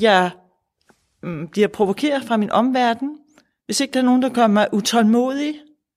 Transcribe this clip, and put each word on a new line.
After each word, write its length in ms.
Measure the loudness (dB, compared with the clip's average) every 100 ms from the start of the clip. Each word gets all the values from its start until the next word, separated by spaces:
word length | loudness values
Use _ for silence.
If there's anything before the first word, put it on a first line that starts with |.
jeg, 300 | 2 2 2 -4 _ _ _ _ _ _ _ _
mm, 260 | -12 -10 -8
bliver 200 | -2 -2
provokeret 560 | 0 -2 0 -2 -2
fra 120 | -2 -2
min 140 | 0
omverden, 680 | 0 0 0 0 -2 -6 -10 _ _ _ _ -8
hvis 140 | -4
ikke 120 | -4
der 80 | 0
er 40 |
nogen, 180 | 2 2
der 60 | 0
gør 180 | 2 2
mig 220 | 4 2
utålmodig, 800 | 0 -2 2 4 2 0 -2 -6 -8 -14 _ _